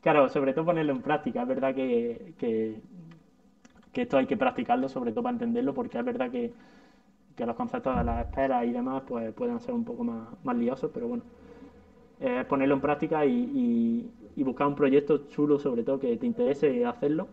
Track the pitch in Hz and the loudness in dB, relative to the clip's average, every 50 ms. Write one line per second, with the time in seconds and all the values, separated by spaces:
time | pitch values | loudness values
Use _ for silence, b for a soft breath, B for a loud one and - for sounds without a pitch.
0 | - 165 151 151 135 127 - 147 139 135 131 160 160 170 170 160 160 147 135 127 | 4 6 6 6 6 6 4 2 2 2 2 2 2 2 2 2 2 0 0 -2
1 | 113 135 151 147 - 127 117 - 123 123 131 135 131 - 131 135 131 131 120 117 | 0 0 -2 0 0 -2 -4 -2 -2 -2 -2 0 0 0 0 0 0 0 0 0
2 | 117 120 117 - - - - - - 240 113 110 110 - 110 110 - - - 180 | 0 -2 -6 -8 -12 -18 -10 -6 -2 -2 0 0 -2 -2 -4 -10 -14 -18 -20 -20
3 | - - - - - _ _ _ _ - _ _ _ - _ - - - - - | -20 -20 -20 -20 -20 _ _ _ _ -20 _ _ _ -20 _ -20 -20 -8 -4 -4
4 | 247 240 - 269 262 - 262 - 262 254 - - 247 - 240 247 254 269 262 269 | -2 2 2 2 4 2 0 2 2 0 0 -2 0 0 2 2 2 -2 -4 -4
5 | 247 240 220 240 233 247 247 233 247 233 233 240 247 277 269 240 240 247 - 233 | -4 -4 -4 -2 -2 -2 -4 -2 -2 -2 -2 0 0 -2 -2 -4 -6 -6 -4 -4
6 | 240 254 233 240 254 247 247 247 240 233 240 B B B B B B B B B | -4 -4 -2 -4 -4 -4 -2 -4 -4 -4 -6 B B B B B B B B B
7 | B B B _ _ _ - - 247 233 226 - 247 233 - 254 - 135 127 120 | B B B _ _ _ -8 -6 -4 -4 -4 -4 -6 -4 -4 -4 -2 -2 0 0
8 | - 120 233 - 233 - - - 135 135 247 123 120 120 240 247 240 262 262 269 | 0 0 0 -2 -4 -4 -2 0 0 2 2 2 0 0 -2 -2 -4 -4 -4 -6
9 | 269 - 254 233 226 220 220 - 247 240 240 233 240 - 247 240 233 233 240 240 | -6 -6 -6 -6 -6 -6 -6 -4 -4 -4 -4 -4 -6 -4 -4 -4 -4 -4 -6 -4
10 | 240 233 233 226 226 - - - - 131 123 120 120 117 131 135 - 156 - - | -4 -4 -4 -6 -10 -12 -16 -8 -6 -4 -2 0 0 0 -2 -2 -4 -6 -4 -4
11 | - 233 247 240 - - B B B B B B B B B B B B - - | -6 -4 -6 -6 -8 -12 B B B B B B B B B B B B -20 -20
12 | - - - - - 131 123 127 127 - 143 135 135 139 143 135 139 143 147 143 | -20 -20 -14 -6 -4 -2 -2 -2 -2 0 0 2 4 4 2 2 2 0 0 0
13 | 160 151 160 156 147 139 123 120 123 117 143 135 123 120 117 117 117 117 117 120 | 0 0 2 2 4 4 4 2 0 0 0 2 2 4 4 4 4 2 2 0
14 | - - - - - - - - 135 131 120 - 143 143 143 139 143 135 131 147 | -2 -6 -14 -18 -20 -16 -4 -2 -2 -2 0 2 0 0 2 4 4 6 6 4
15 | 143 - 156 139 - - - - 147 147 147 139 143 143 123 117 113 123 135 135 | 6 6 2 2 2 -4 -2 0 4 4 4 4 2 0 0 0 0 0 -2 0
16 | 135 123 120 220 262 240 226 - 240 247 - - 240 226 254 240 240 240 240 - | 0 -2 -2 0 0 -2 0 2 2 0 2 4 2 2 4 4 0 0 -2 -2
17 | - 147 151 160 190 - | 0 0 0 0 -2 -6